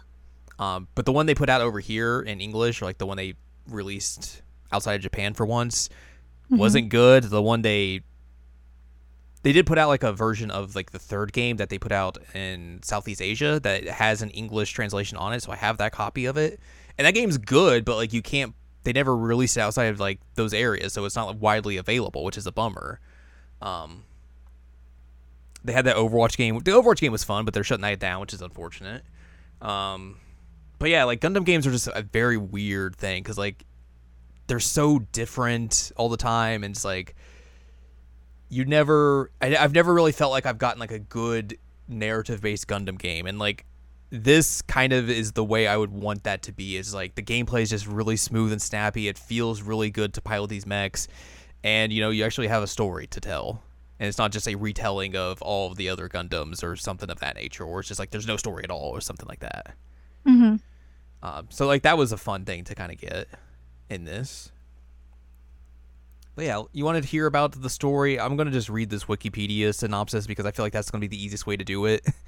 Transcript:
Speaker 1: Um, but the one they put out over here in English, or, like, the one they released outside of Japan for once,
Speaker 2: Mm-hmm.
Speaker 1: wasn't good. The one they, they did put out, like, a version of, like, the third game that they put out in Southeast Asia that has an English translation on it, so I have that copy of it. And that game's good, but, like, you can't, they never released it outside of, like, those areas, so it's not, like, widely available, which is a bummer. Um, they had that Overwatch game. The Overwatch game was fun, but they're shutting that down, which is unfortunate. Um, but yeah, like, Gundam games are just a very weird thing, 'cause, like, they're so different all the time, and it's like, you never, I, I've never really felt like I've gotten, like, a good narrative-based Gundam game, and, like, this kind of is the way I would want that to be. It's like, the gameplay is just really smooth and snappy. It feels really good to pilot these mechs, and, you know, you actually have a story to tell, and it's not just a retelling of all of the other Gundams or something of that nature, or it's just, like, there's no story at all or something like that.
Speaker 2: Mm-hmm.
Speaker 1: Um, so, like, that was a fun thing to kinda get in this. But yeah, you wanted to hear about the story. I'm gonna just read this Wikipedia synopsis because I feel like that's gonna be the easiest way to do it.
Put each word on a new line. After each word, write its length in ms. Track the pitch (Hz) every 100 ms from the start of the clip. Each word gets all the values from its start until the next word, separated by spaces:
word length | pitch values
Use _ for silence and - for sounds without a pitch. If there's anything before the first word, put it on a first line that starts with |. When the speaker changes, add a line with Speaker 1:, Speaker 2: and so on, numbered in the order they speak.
| - - - - - -
Speaker 1:
Um, 240 | 98 92 95 -
but 100 | 123
the 60 |
one 160 | 135 156
they 80 | 143
put 140 | 139
out 120 | 131
over 180 | 120 104
here 420 | 98 110 117 123
in 200 | 110 101
English, 400 | 101 107 117 113
or, 40 | 95
like, 120 | 92
the 80 | 95
one 120 | 98
they 180 | 95 87 - - -
released 760 | 110 98 98 - - - - - - -
outside 240 | 101 104 101
of 60 |
Japan 340 | 92 - 101 104
for 100 | 110
once, 440 | 120 120 117 - - - - - - -
Speaker 2:
Mm-hmm. 120 | 247
Speaker 1:
wasn't 320 | 208 151 113
good. 340 | 117 123 131 117
The 160 | 107
one 180 | 107 117
they, 380 | 110 104 98 95 - - - - - - - - - - - - - -
they 100 | 139
did 140 | 151 151
put 100 | 156
out, 80 | 151
like, 140 | 135
a 100 | 123
version 380 | 98 110 110 110
of, 240 | 95 98 101
like, 160 | 92
the 80 | 92
third 340 | - 101 104
game 240 | 110 120 113
that 120 | 101
they 80 | 98
put 120 | 107
out 260 | 101 95 - - 95
in 440 | 95 90 87 90
Southeast 380 | - 104 107 98
Asia 380 | 95 113 147 151
that 240 | 117 98 92
has 340 | - 110 107
an 80 | 107
English 400 | - 110 107 104
translation 460 | - 107 98 101 98
on 160 | 95
it, 80 | 120
so 80 | -
I 40 | 104
have 220 | 107 110
that 120 | 104
copy 340 | - 104 - 127
of 120 | 143
it. 220 | 156 - - - - -
And 80 | 143
that 60 | 202
game's 220 | 233 143
good, 460 | 104 131 180 120 113
but, 100 | 110
like, 180 | 113
you 80 | 113
can't, 320 | - 143 127 - - -
they 100 | -
never 220 | 123 135 123
released 400 | 113 117 123 120
it 40 |
outside 240 | 107 117 117
of, 140 | 101
like, 200 | 98 98 - -
those 180 | 110
areas, 400 | 107 120 101 98
so 120 | - 101
it's 100 | 123
not, 100 | 107
like, 140 | 107
widely 360 | 107 107 104 95
available, 460 | 90 120 110 -
which 140 | 87 104
is 80 | 101
a 40 |
bummer. 480 | - 113 92 - - - - - - - -
Um, 420 | 104 90 80 87 - - - - - - - - - - - - - - - -
they 100 | 120
had 120 | 120 127
that 100 | 110
Overwatch 420 | 113 117 117 -
game. 220 | 117 113
The 120 | 185
Overwatch 280 | 214 240 208
game 120 | 147
was 120 | 110
fun, 220 | - 104 110
but 80 |
they're 100 | 104
shutting 180 | 101 113
that 180 | 101 98
down, 220 | 95 92
which 120 | 98
is 80 | 98
unfortunate. 600 | 90 - 85 - 98 120 - - - - - -
Um, 560 | 113 101 98 95 95 104 - - - - - -
but 100 | 151
yeah, 140 | 165 127
like, 160 | 120
Gundam 240 | 160 196 180
games 200 | 170 135
are 60 |
just 160 | 123 123
a 140 | 101
very 340 | 107 113 120 117
weird 580 | 98 101 104 98 95 98
thing, 280 | 98 92
'cause, 140 | 107 101
like, 260 | 101 98 - - - - - - - - -
they're 120 | 120
so 400 | - - 147 147 107
different 800 | 110 117 - 120 120 113 - - -
all 120 | 120
the 80 | 117
time, 460 | 123 113 113 110
and 120 | 101 101
it's 100 | 98
like, 300 | 92 92 - - - - - - - - - - - - - -
you 160 | 123
never, 680 | 131 151 147 151 147 139 135 -
I, 160 | 131 147
I've 160 | 147
never 180 | 151 170
really 200 | 170 160
felt 200 | 147 143
like 140 | 131 131
I've 140 | 110
gotten, 200 | 127 117
like, 120 | 113
a 80 | 110
good 580 | 104 117 117 113 104 110 - - -
narrative-based 800 | 117 107 110 110 113 104 104 -
Gundam 320 | 101 98 95
game, 260 | 90 82 87
and, 140 | 104
like, 260 | 104 101 - - - - -
this 500 | 120 110 156 156 -
kind 320 | - - 131
of 160 | 127 117
is 220 | 113 110
the 120 | 104
way 220 | 107 110 107
I 100 | 107
would 120 | 104
want 340 | 101 104 101 104
that 180 | 98
to 80 | -
be. 260 | 98 98 92
It's 160 | 95
like, 220 | 101 92 -
the 80 |
gameplay 400 | 104 117 117 120
is 80 | 110
just 160 | 107 104
really 300 | 104 110 110
smooth 340 | - 113 110
and 100 | 107
snappy. 460 | - 107 107 107 104
It 100 | 98
feels 460 | - 117 117 107
really 260 | 104 110 107
good 240 | 101 104
to 80 | -
pilot 300 | - 107 101
these 160 | 104 101
mechs, 400 | 101 98 - - - - - - -
and, 280 | 107 110 110
you 100 | 107
know, 100 | 107
you 120 | 110
actually 240 | 107 113 110
have 140 | 110
a 60 | 101
story 400 | - 104 87 -
to 120 | -
tell, 440 | 107 80 50 113 - - - -
and 80 | 104
it's 120 | 101
not 120 | 107
just 160 | 104 113
a 60 |
retelling 640 | 101 104 104 110 98 95 95
of 260 | 92 92
all 300 | - 101 95
of 40 | 95
the 120 | 92
other 180 | 92 87
Gundams 560 | - 87 85 76 85
or 120 | 85 85
something 340 | - 92 -
of 100 | 87
that 140 | 69 50
nature, 280 | 62 -
or 160 | 82 90
it's 80 | 92
just, 100 | 98
like, 120 | 98
there's 160 | 107 110
no 100 | 107
story 260 | 113 90
at 60 | 92
all 220 | 85 71
or 100 | 60
something 260 | - - -
like 120 | -
that. 360 | - - - - - - - - 277
Speaker 2:
Mm-hmm. 300 | 247 233 214 - - - - - - 90
Speaker 1:
Um, 200 | 73 98
so, 160 | - 139
like, 160 | 139
that 160 | 151 165
was 140 | 131
a 60 | 107
fun 280 | - 98 95
thing 180 | 87 90
to 100 | -
kinda 180 | 90
get 340 | 85 82 87 - - - - - - -
in 160 | 98 82
this. 460 | 95 131 - - - - - - - - - - - - - - - - - - - - -
But 100 | 156
yeah, 180 | 107 110
you 100 | 151
wanted 200 | 147 165
to 40 | 139
hear 200 | 156 156
about 340 | 143 147 131
the 80 | 131
story. 500 | - 143 143 139 131
I'm 160 | 117 143
gonna 160 | 151
just 160 | 131 107
read 220 | 110 113
this 160 | 104 -
Wikipedia 680 | 104 110 104 101 104 107
synopsis 520 | 101 110 104 104 113 104
because 180 | 104 101
I 60 |
feel 140 | 101 107
like 80 |
that's 160 | 107 101
gonna 100 | 107
be 60 | 104
the 160 | 101
easiest 220 | 101 104 -
way 80 | 101
to 80 |
do 220 | 95 98 104
it. 200 | 110 - -